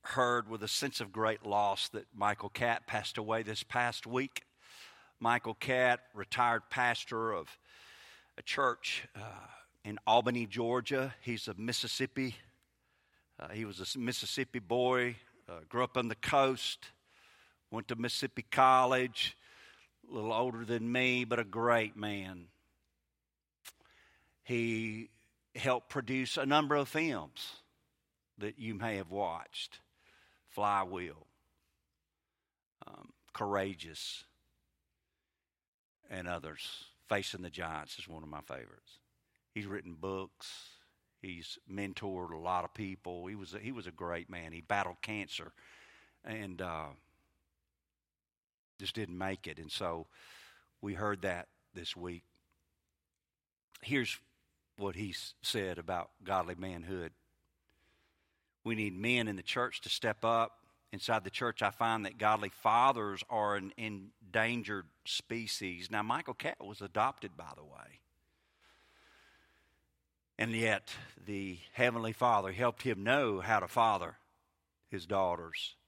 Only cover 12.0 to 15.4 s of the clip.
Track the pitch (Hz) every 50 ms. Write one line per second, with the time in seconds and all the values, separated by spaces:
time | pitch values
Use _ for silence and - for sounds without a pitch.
12 | 131 131 _ 139 131 127 113 - - - _ _ _ _ _ _ _ _ _ _
13 | _ _ _ _ _ _ _ - - 76 95 107 113 104 98 85 95 - - 135
14 | 120 120 123 - - 104 - - 131 - - 123 101 85 117 123 123 127 127 127
15 | 123 120 120 - - - _ _